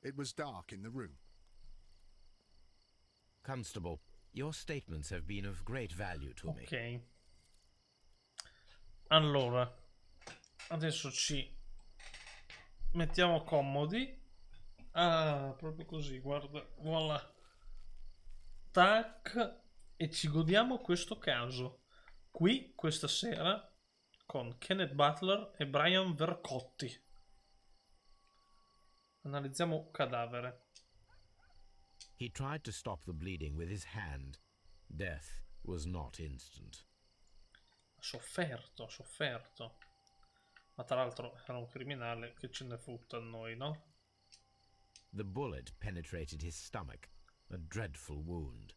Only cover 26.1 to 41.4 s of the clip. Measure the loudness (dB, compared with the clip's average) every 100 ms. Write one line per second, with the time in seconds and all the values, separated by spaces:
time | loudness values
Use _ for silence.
26.1 | 2 2 0 -2 -4 -4 _ -8 -8 -18
27.1 | -20 -20 -20 _ _ _ -20 _ _ _
28.1 | -20 _ _ _ -20 _ _ _ _ _
29.1 | _ -4 -2 -2 0 2 2 -2 0 0
30.1 | 2 -2 -4 -6 -10 _ -20 _ -20 -20
31.1 | -20 -20 _ -20 -20 -20 -20 -20 -20 -20
32.1 | -8 -8 -4 -4 -4 -6 -6 -4 -6 -6
33.1 | -6 -4 -4 -4 -2 -2 -4 -6 -6 -4
34.1 | -6 -8 -12 _ _ -20 -20 -12 -6 -4
35.1 | -6 -6 -6 -6 -8 -4 -2 -2 -2 -4
36.1 | -6 -8 -8 -12 -16 -16 -16 -20 _ _
37.1 | _ -20 -20 -20 -20 _ _ _ _ -10
38.1 | -8 -6 -2 -2 -2 -12 -12 -12 -12 -16
39.1 | -4 -2 -2 -10 -14 -14 -14 -20 _ _
40.1 | _ _ _ _ -20 _ -12 0 2 2
41.1 | -2 -10 -10